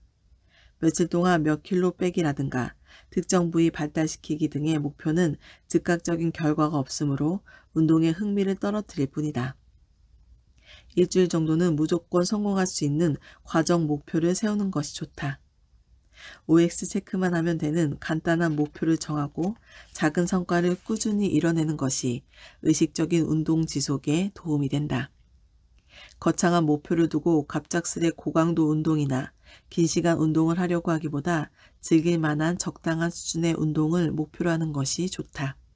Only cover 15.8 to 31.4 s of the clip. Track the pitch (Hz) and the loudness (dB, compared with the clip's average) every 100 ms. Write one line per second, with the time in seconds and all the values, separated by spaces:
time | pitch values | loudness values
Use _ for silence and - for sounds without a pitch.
15.8 | _ _ _ - - - - 165 170 - | _ _ _ -20 -20 -8 2 4 4 0
16.8 | 185 196 - 185 185 175 170 165 151 165 | -4 -4 -4 -2 0 0 0 0 0 0
17.8 | 151 139 - 160 170 165 170 147 151 - | 0 -2 -4 -2 0 0 2 0 -2 -2
18.8 | 160 160 - 151 143 - 175 226 _ - | 0 0 -2 -4 -4 -4 -4 -6 _ -20
19.8 | - - 156 180 175 185 175 175 175 180 | -18 -4 0 0 0 0 0 0 2 0
20.8 | - 220 220 208 202 151 165 165 160 151 | -4 -4 -2 0 2 2 2 2 0 0
21.8 | 131 - 127 123 - - - - 156 156 | -2 -2 -4 -4 -8 -20 -20 -2 0 2
22.8 | 156 - 165 170 151 156 156 160 160 147 | 2 0 0 2 2 0 0 0 0 -2
23.8 | 139 135 - 156 196 - 170 147 139 143 | -2 -2 0 0 -2 -6 -2 -2 0 -2
24.8 | 147 160 135 _ _ _ _ _ _ _ | -2 -4 -6 _ _ _ _ _ _ _
25.8 | _ - - - 165 165 175 175 156 147 | _ -20 -20 -4 -2 2 2 2 2 0
26.8 | - 170 160 151 170 160 143 151 - 170 | 0 0 2 0 2 0 0 -6 -4 -4
27.8 | - 165 165 - - 165 165 170 151 156 | -4 -2 -2 -2 -2 2 2 2 2 2
28.8 | 160 156 143 131 - _ - - - - | 0 0 0 -2 -6 _ -20 -20 -6 0
29.8 | 165 175 170 165 156 160 160 170 175 170 | 0 2 2 2 2 2 2 2 0 0
30.8 | 170 160 156 143 175 165 | 0 -2 -2 -4 -2 -2